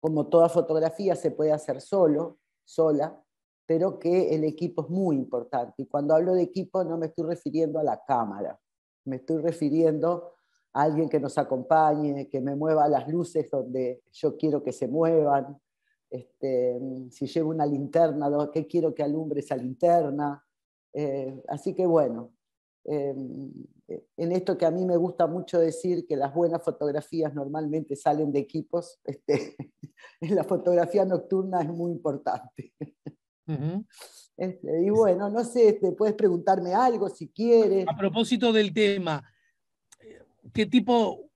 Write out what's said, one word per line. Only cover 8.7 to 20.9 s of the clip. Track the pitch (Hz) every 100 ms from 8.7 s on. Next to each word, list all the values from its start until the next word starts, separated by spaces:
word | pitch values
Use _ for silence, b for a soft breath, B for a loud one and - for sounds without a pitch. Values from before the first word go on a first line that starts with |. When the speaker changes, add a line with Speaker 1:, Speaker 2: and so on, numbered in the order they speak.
| _ _ _ -
Speaker 1:
me | 127
estoy | 131 160
refiriendo | 160 165 147 156 165 156 156 175 - B B B B
a | 131
alguien | 151 151 156
que | 147
nos | 135 143
acompañe, | 139 131 123 160 156 151 147 139 139
que | 135
me | 131 143
mueva | 156 156 147
las | 143 139
luces | 165 170 160 147
donde | 139 127 127 127 127 _
yo | - 156 -
quiero | 156 147
que | 143
se | 123 127
muevan, | 143 165 165 147 139 131 143 _ _ _ _ _
este, | 127 123 _ 139 127 123 123 135 131 127
si | - 135
llevo | - 156
una | 160 147
linterna, | 139 139 165 165 147 143
¿no? | 147 147
¿Qué | 160 151
quiero | 170 156 -
que |
alumbre | 147 151 160 143
esa | 139 135
linterna? | 127 131 175 170 151 143 147 143 _ _ _ _ _